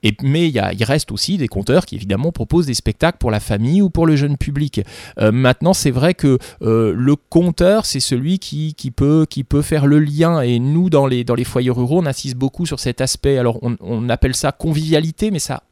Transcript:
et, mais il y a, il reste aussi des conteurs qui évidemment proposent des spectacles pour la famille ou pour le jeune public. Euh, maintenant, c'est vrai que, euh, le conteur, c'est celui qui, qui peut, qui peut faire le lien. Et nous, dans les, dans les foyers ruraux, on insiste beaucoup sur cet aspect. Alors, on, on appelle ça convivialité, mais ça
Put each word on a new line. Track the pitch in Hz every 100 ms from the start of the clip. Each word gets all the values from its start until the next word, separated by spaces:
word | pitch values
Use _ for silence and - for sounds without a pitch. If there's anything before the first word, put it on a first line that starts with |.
et, | 110 104
mais | 135 151 170
il |
y | 123
a, | 98
il | 92 110
reste | 147 -
aussi | 95 - 190
des | 127
conteurs | 95 98 147 -
qui | -
évidemment | 101 98 151
proposent | - - 165 151
des | 117
spectacles | - 107 165 -
pour | 123
la | 107
famille | - 104 117 180
ou | 196
pour | 165 165
le | 147
jeune | 147 139
public. | - 143 147 - - - - -
Euh, | 107
maintenant, | 117 131 127 160
c'est | - 151
vrai | 127 156
que, | 185 147 127 - -
euh, | - 113 110 92
le | 127 147
conteur, | _ 165 180 165 175 214 214
c'est | 139
celui | - 123 139 190
qui, | - 143 156 151
qui | -
peut, | - 139 156 156
qui | -
peut | 131 143
faire | 151 156 139
le | 147
lien. | 151 143 165 165
Et | 123 120
nous, | 127 156 185
dans | 156 139
les, | 127
dans | 120 117
les |
foyers | 123 131 123
ruraux, | 123 123 165
on | 165
insiste | 131 139 123
beaucoup | 135 - 175
sur | 131
cet | - 120
aspect. | 131 - 139 139
Alors, | 123 113
on, | 123 117
on | - 113 120
appelle | 110 135 131
ça | 147
convivialité, | - 160 151 156 160 160 160 214
mais | 185
ça | - 131 _